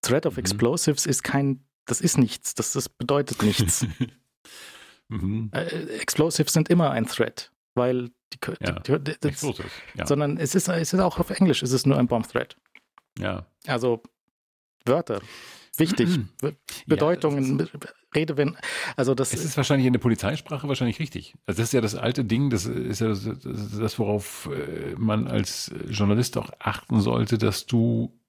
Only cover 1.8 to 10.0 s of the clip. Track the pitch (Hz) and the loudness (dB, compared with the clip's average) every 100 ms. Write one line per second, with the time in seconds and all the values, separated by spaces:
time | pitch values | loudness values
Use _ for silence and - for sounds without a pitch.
1.8 | - 113 175 - 120 - - - - 139 | -4 0 2 4 4 2 -8 -4 -2 -2
2.8 | - _ 123 143 143 120 - - 98 - | -6 _ 0 0 0 2 2 4 2 2
3.8 | 101 80 120 _ _ _ - - - - | -2 -4 -6 _ _ _ -20 -20 -20 -20
4.8 | - _ _ 107 95 110 110 135 170 165 | -20 _ _ -4 -2 -2 -4 -6 -6 -6
5.8 | - 110 - - 160 165 151 165 160 175 | -8 -8 -4 2 2 2 2 4 4 6
6.8 | 151 127 110 - 110 - - _ _ - | 6 2 -2 0 0 -2 -16 _ _ 0
7.8 | 123 127 123 _ _ - - - 92 87 | 2 0 -4 _ _ -10 -8 -4 -4 -4
8.8 | - 143 143 156 151 139 147 - 95 - | 0 0 0 -2 -2 -2 -4 -4 -10 -12
9.8 | - - | -16 -8